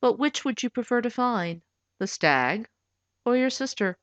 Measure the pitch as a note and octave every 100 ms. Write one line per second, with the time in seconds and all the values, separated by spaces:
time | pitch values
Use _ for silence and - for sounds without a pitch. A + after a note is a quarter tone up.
0 | B3+ G#3 C#4+ - - A#3 B3 - A#3+ A#3+
1 | A#3 A3+ B3 A#3 E3+ E3+ _ _ _ _
2 | F#3+ - E3 C#3 B2+ F#3 A3+ _ _ _
3 | _ _ - B3 B3+ B3+ C4+ - G3 F3+